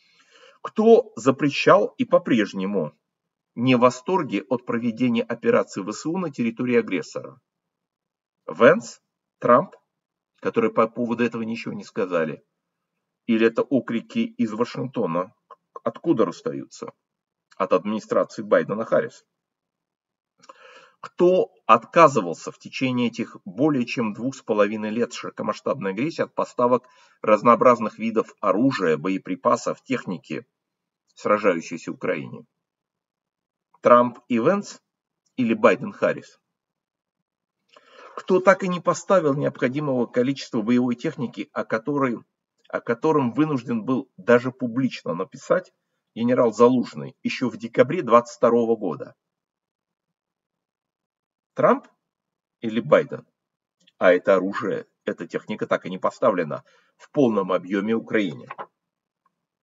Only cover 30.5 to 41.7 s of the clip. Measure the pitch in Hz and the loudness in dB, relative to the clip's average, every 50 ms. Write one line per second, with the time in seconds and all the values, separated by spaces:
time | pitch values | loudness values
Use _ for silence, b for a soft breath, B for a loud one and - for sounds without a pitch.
30.5 | _ _ _ _ _ _ _ _ _ _ _ _ _ - - - 101 107 104 101 | _ _ _ _ _ _ _ _ _ _ _ _ _ -8 -2 0 0 2 4 2
31.5 | 87 85 82 - 87 82 - 90 80 - - 85 87 78 67 62 60 55 - _ | 2 0 -2 -8 -12 -10 -10 -12 -10 -6 -6 -4 -4 -6 -8 -10 -14 -18 -20 _
32.5 | _ _ _ _ _ _ _ _ _ _ _ _ _ _ _ _ _ _ _ _ | _ _ _ _ _ _ _ _ _ _ _ _ _ _ _ _ _ _ _ _
33.5 | _ _ _ _ _ _ - - 120 120 123 - - - - - 123 113 117 156 | _ _ _ _ _ _ 4 6 6 6 6 4 -2 -8 -6 -2 -2 0 2 2
34.5 | 196 208 202 - - - _ _ _ _ _ _ _ _ _ _ _ - 123 113 | 0 0 -4 -10 -16 -20 _ _ _ _ _ _ _ _ _ _ _ -2 0 0
35.5 | 113 104 110 113 95 - 131 104 101 - - 87 76 - - - _ _ _ _ | 2 4 4 4 4 2 -2 -8 -6 -2 -2 -2 -2 -4 -10 -18 _ _ _ _
36.5 | _ _ _ _ _ _ _ _ _ _ _ _ _ _ _ _ _ _ _ _ | _ _ _ _ _ _ _ _ _ _ _ _ _ _ _ _ _ _ _ _
37.5 | _ _ _ _ B B B B B B B B B - - - 185 185 185 196 | _ _ _ _ B B B B B B B B B -12 -2 0 2 4 4 4
38.5 | 190 - 196 180 180 175 - 180 170 - - - 202 185 160 147 135 147 139 120 | 4 4 0 -4 -4 -2 -2 -2 -2 -2 0 0 2 2 2 2 0 0 -2 -4
39.5 | - - 143 127 127 151 - 135 131 127 117 - - 123 123 135 139 135 - - | -2 -2 -4 -2 -2 -4 -4 -2 -2 -2 -2 -2 -2 -2 -2 -2 -4 -6 -8 -6
40.5 | - 120 104 113 123 123 123 123 120 - - 160 151 - 127 113 - - 101 - | -6 -4 -2 0 0 2 2 0 -2 -4 -4 -6 -6 -6 -8 -8 -8 -10 -12 -8
41.5 | _ 107 107 - | _ -8 -4 -4